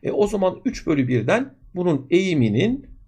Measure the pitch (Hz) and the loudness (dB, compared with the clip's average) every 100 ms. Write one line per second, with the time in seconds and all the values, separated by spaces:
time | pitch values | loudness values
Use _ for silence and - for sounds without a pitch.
0 | 139 - 208 208 185 185 254 - - 147 | -6 0 0 0 -2 -2 -6 -6 -2 0
1 | 127 123 117 214 262 - - 175 180 143 | 2 0 0 0 -2 -10 -14 -4 -2 -2
2 | 131 170 190 156 117 107 202 262 - - | 2 2 2 2 2 2 0 -2 -8 -20